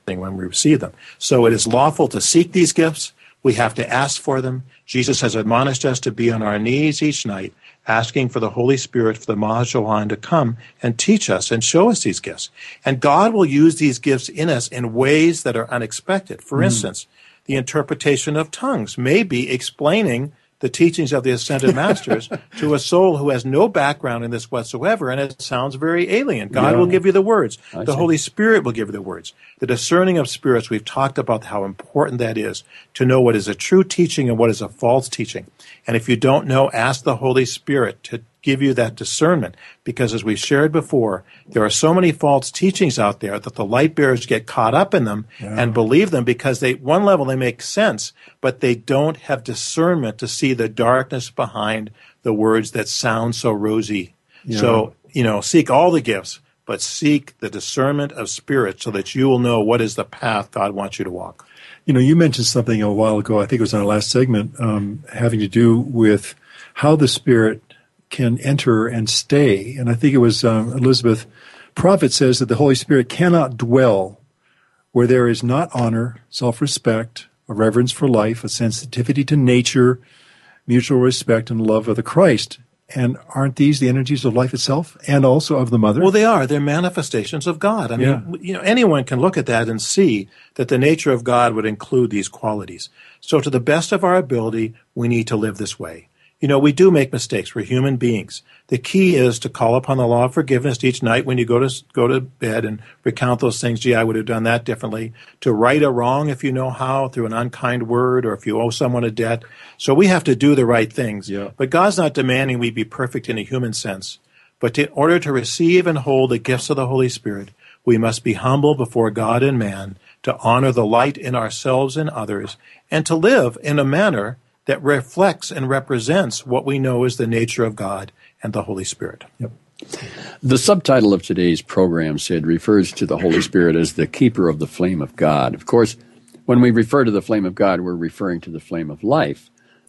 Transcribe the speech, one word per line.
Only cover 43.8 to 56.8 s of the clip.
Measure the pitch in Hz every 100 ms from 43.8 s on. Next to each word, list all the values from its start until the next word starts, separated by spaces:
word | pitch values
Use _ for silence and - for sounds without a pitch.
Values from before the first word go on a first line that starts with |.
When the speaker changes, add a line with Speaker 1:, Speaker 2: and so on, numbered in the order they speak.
| 156 160
Speaker 1:
bearers | 139 127 -
get | 113 113
caught | - 113
up | 135 196
in | 185
them | 113 104 107 -
Speaker 2:
Yeah. | 104 110
Speaker 1:
and | 120
believe | 113 110 139 208
them | 151
because | 120 120 139 123
they, | 135
one | 127 127 165
level, | 202 185 135
they | 131
make | 127 117
sense, | - - 214 110 - - - _
but | 131 127
they | 131 120
don't | - 139 151 156
have | - 135
discernment | 113 110 - - 165 175 120 107
to | 113
see | - 139
the | 120 113
darkness | 110 120 127 131 127 -
behind | - 120 110 107 110 107 - _ _
the | 123
words | 107 110 113 110
that | 117 104
sound | - 127 113 117
so | 117 123
rosy. | 107 107 110 104 107 90 _ _ _
Speaker 2:
Yeah. | - 110
Speaker 1:
So, | 120 113 110 - _
you | 147
know, | 117 104
seek | - 170 131
all | 131 175
the | 165
gifts, | 120 101 92 - _ _
but | - 101